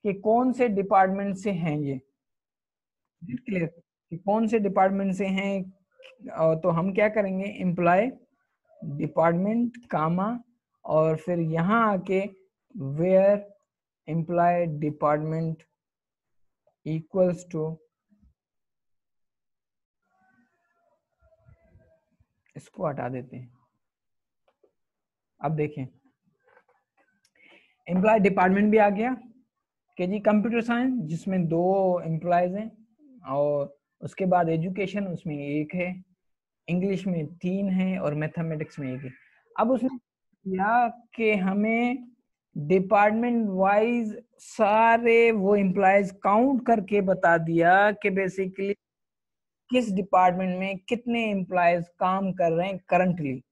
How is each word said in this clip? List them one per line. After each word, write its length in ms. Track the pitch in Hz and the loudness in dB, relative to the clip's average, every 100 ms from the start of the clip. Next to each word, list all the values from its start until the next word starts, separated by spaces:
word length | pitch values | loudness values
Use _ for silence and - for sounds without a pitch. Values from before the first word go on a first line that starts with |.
कि 80 | 208 | -4
कौन 380 | 196 214 233 254 | -4 0 2 0
से 160 | 240 247 | 0 0
department 680 | 196 190 196 190 190 202 190 | 0 2 4 4 0 -6 -6
से 140 | 214 | -4
हैं 240 | 175 165 151 | -4 -2 -2
ये, 220 | 139 131 _ _ _ _ _ _ _ _ _ _ _ _ | -4 -6 _ _ _ _ _ _ _ _ _ _ _ _
क्लियर, 440 | 170 247 - 190 160 - _ _ _ | -14 -12 -6 -4 -4 -8 _ _ _
कि 40 | 170 | -8
कौन 300 | 196 220 220 | -2 0 0
से 120 | 226 | 0
department 560 | 202 196 190 196 196 | 0 2 2 2 -2
से 120 | 185 196 | -2 -4
हैं, 360 | 190 196 196 185 _ _ _ - _ - | -2 -2 -4 -8 _ _ _ -20 _ -14
और 260 | - 160 160 | -2 0 2
तो 120 | 180 | 0
हम 220 | 165 185 | 0 0
क्या 140 | 190 214 | 0 0
करेंगे, 360 | 214 196 190 | 0 -4 -4
Employee 640 | 196 - 180 175 170 180 247 - _ _ _ _ _ _ | -8 -4 -4 0 2 4 2 -6 _ _ _ _ _ _
department, 920 | - 143 156 160 165 170 196 226 240 - - | -12 -6 -4 2 2 2 0 -2 -2 -6 -6
comma, 480 | 160 156 175 202 240 - _ _ _ | -2 0 0 -2 -6 -12 _ _ _
और 320 | - 156 160 156 | -2 2 2 0
फिर 220 | - 175 | -4 -2
यहाँ 520 | 160 160 175 226 220 | -2 -2 2 2 2
आके 300 | 190 - 190 202 - _ _ _ | 0 -2 -2 -4 -12 _ _ _
where 640 | 214 135 147 180 190 196 202 202 _ _ _ _ _ - | -12 -8 -2 2 4 4 2 -4 _ _ _ _ _ -6
employee 580 | 165 165 170 175 175 170 147 | -6 -2 0 2 2 -2 -4
department 800 | 151 151 151 151 156 160 165 160 _ _ _ _ _ _ _ _ _ _ _ _ 151 | -6 -2 0 0 -2 -4 -4 -8 _ _ _ _ _ _ _ _ _ _ _ _ -8
equals 560 | 160 160 190 180 175 - | -8 -4 0 0 0 -8
to, 220 | 160 156 160 _ _ _ _ _ _ _ _ _ _ _ _ _ _ _ _ _ _ _ _ _ _ _ 381 _ 240 _ 339 679 679 679 640 _ _ 659 640 659 659 659 640 330 640 _ _ _ _ _ - | -8 -6 -10 _ _ _ _ _ _ _ _ _ _ _ _ _ _ _ _ _ _ _ _ _ _ _ _ _ _ _ _ _ _ _ _ _ _ _ _ -20 -20 _ _ _ _ _ _ _ _ _ -20
इसको 300 | - - 175 | -20 -8 -8
हटा 220 | 139 123 | -6 -8
देते 280 | 127 131 127 | -8 -12 -18
हैं। 160 | 127 _ _ _ _ _ _ _ _ _ _ _ _ _ _ _ _ _ _ _ | -20 _ _ _ _ _ _ _ _ _ _ _ _ _ _ _ _ _ _ _
अब 120 | 143 | -6
देखें, 340 | 156 147 147 127 _ _ _ _ _ _ _ _ _ _ _ _ _ _ _ _ - _ _ - | -4 -6 -6 -14 _ _ _ _ _ _ _ _ _ _ _ _ _ _ _ _ -20 _ _ -4
Employee 300 | 180 214 220 | 0 4 4
department 520 | 196 190 185 196 208 | 4 4 4 4 4
भी 80 | 214 | 6
आ 100 | 208 | 4
गया 260 | 202 240 254 - _ _ _ _ _ _ - | 2 -4 -6 -12 _ _ _ _ _ _ -6
कि 80 | 180 | -4
जी 120 | 208 | 0
computer 400 | 208 208 226 233 | 2 2 2 -2
science, 400 | 233 240 262 247 | -2 -2 0 -2
जिसमें 440 | 151 165 196 190 165 | -4 -6 -2 -2 0
दो 540 | 165 175 196 190 180 | 0 2 2 0 0
employees 540 | 165 160 170 175 180 | -2 -4 0 2 0
हैं, 160 | 196 226 - _ _ 285 254 151 | -4 -10 -16 _ _ _ -20 -6
और 480 | 139 147 147 139 - _ _ | -2 0 -2 -4 -10 _ _
उसके 240 | 143 - 190 | -14 -4 0
बाद 220 | 180 170 | 2 2
एजुकेशन, 580 | 165 180 190 190 202 190 | 0 -2 -4 -6 -4 -6
उसमें 300 | 165 165 147 | -8 -8 -8
एक 360 | 143 147 151 | -4 -4 -4
है, 300 | 180 175 185 - _ _ _ _ _ - | -4 -6 -8 -16 _ _ _ _ _ -4
इंग्लिश 380 | 175 196 185 190 | -2 -2 -2 -4
में 200 | 175 147 | -4 -6
तीन 340 | - 180 196 196 | -8 -6 -4 -2
है 280 | 185 185 185 | 0 -2 -2
और 160 | 147 | -4
मैथमेटिक्स 640 | 151 156 170 165 156 151 - | -4 -6 -6 -6 -6 -8 -10
में 140 | 135 | -10
एक 100 | 127 | -8
है। 80 | 127 - _ _ _ - | -12 -18 _ _ _ -2
अब 140 | 226 | 0
उसने 180 | 254 262 | 0 -2
किया 1000 | 262 _ _ _ _ 190 185 202 240 240 233 _ | -6 _ _ _ _ -8 -2 0 2 0 -4 _
कि 180 | - 220 | -2 0
हमें 760 | 208 185 202 214 226 240 262 - _ _ _ _ - | 2 0 0 0 0 0 -4 -10 _ _ _ _ -10
डिपार्टमेंट 880 | 147 190 190 208 208 220 240 233 214 | 0 0 4 4 4 2 0 0 -2
वाइज 640 | 185 190 208 226 240 220 - _ _ | 0 2 2 2 -2 -4 -10 _ _
सारे 920 | - - 208 220 226 233 233 226 233 | -16 -2 2 4 4 4 4 6 6
वो 240 | 220 190 208 | 4 2 2
employees 540 | 196 196 190 202 190 - | 2 4 4 4 2 -2
count 420 | 196 208 262 254 - | 2 2 4 2 2
करके 340 | 226 185 208 | 0 2 0
बता 360 | 190 185 185 170 | 0 2 4 2
दिया 520 | 160 165 170 190 208 | 2 2 4 6 4
कि 180 | 208 202 | 2 -2
basically 640 | 190 190 185 190 190 196 208 _ _ _ _ _ _ _ _ _ | -2 -2 -4 -6 -6 -6 -6 _ _ _ _ _ _ _ _ _
किस 200 | 254 220 | -2 0
department 640 | 190 190 185 185 180 185 180 | -4 2 4 4 2 -4 -2
में 200 | 190 190 | -6 -8
कितने 460 | - 233 240 233 220 | -6 -6 -2 -2 -2
employees 580 | 202 180 180 170 175 170 _ | -4 -2 2 4 2 -2 _
काम 320 | 185 190 190 | -2 0 -2
कर 200 | 185 170 | 0 0
रहे 160 | 165 185 | 0 -2
हैं 100 | 185 - | -6 0
currently। 540 | 180 185 170 143 131 _ | 2 2 0 -4 -8 _